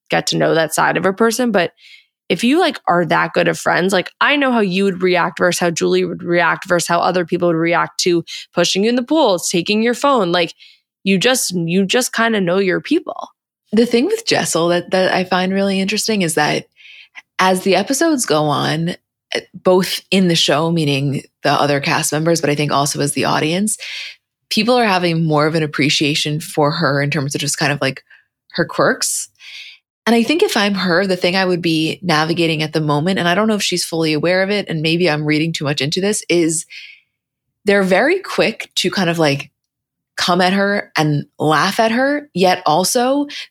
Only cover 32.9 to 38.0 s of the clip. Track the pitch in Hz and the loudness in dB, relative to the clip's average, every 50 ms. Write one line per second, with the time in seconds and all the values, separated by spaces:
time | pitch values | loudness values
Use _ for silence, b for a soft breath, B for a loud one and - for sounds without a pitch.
32.9 | 147 147 151 190 196 - 175 175 175 190 214 220 214 202 - - 180 175 - - | 0 0 0 0 -2 0 0 0 0 2 2 0 0 0 -2 -2 -2 -4 -4 -4
33.9 | 170 165 160 156 156 147 151 170 185 185 190 190 208 202 - - 170 156 151 160 | -4 -2 0 0 0 0 0 0 0 0 0 0 -2 -4 -4 -4 -6 -2 0 0
34.9 | 165 170 180 165 151 147 151 151 151 151 160 165 160 - 156 139 151 - 135 151 | 0 2 2 0 0 0 0 0 0 0 0 -2 -4 -4 -4 -4 -2 -2 -4 -4
35.9 | - 185 185 202 214 - - - 165 175 165 160 160 160 - B B B B B | -2 -2 -2 -2 -2 -4 -2 0 2 2 2 2 -2 -4 -8 B B B B B
36.9 | B B B B B _ _ _ _ _ _ _ _ _ _ 202 202 202 190 180 | B B B B B _ _ _ _ _ _ _ _ _ _ 2 2 2 4 2
37.9 | 190 185 | 2 2